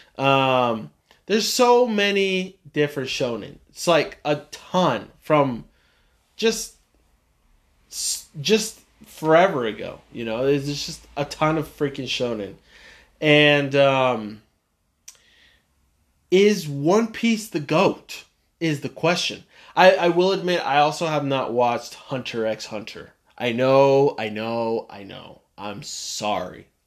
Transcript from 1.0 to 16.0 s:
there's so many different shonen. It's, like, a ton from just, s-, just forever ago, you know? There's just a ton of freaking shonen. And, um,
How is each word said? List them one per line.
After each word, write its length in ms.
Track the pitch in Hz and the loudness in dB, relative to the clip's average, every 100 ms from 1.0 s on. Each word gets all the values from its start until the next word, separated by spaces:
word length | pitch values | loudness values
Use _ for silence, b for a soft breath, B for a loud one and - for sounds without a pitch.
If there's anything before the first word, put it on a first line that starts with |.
| _ b - | _ b -4
there's 200 | 214 220 | -2 0
so 400 | - 247 240 247 | 2 4 4 4
many 720 | 208 202 202 190 190 185 - 143 | 0 0 0 0 0 -4 -10 -8
different 360 | 147 147 143 131 | -2 -2 -2 -6
shonen. 460 | - 127 113 92 - _ | -4 -4 -4 -10 -18 _
It's, 180 | - - | -8 0
like, 320 | 160 104 - 147 | 2 0 -4 -4
a 100 | 147 - | -4 -6
ton 580 | - - 185 170 117 - _ | -20 -4 0 0 0 -8 _
from 440 | - 151 139 113 - _ _ _ _ _ _ - | 0 2 2 -2 -12 _ _ _ _ _ _ -4
just, 400 | 226 - - _ _ _ _ _ _ _ _ _ _ _ _ | -2 -2 -6 _ _ _ _ _ _ _ _ _ _ _ _
s-, 380 | - - - - 156 | -10 -6 -8 -10 -8
just 400 | 139 220 214 - _ _ - | 0 0 0 -12 _ _ -20
forever 600 | - 156 160 190 151 113 | -6 4 6 6 2 -4
ago, 360 | 110 101 - _ | -6 -10 -14 _
you 140 | 113 117 | -10 -6
know? 200 | 113 135 | -2 0
There's 400 | 143 139 147 - | 0 0 -8 -8
just 220 | 160 - - | -12 -14 -10
a 100 | 139 | -8
ton 320 | - 156 160 | -2 -2 0
of 100 | 143 | -4
freaking 380 | - 143 139 123 | -4 -6 -4 -8
shonen. 500 | - 123 113 98 - b b b b b - | -4 -4 -6 -8 -14 b b b b b -2
And, 540 | 156 147 147 147 139 139 | 4 6 6 4 2 2
um, 640 | 139 135 131 117 107 107 _ _ _ _ _ _ - - b b b b b _ _ _ | 4 4 2 0 -6 -14 _ _ _ _ _ _ -20 -20 b b b b b _ _ _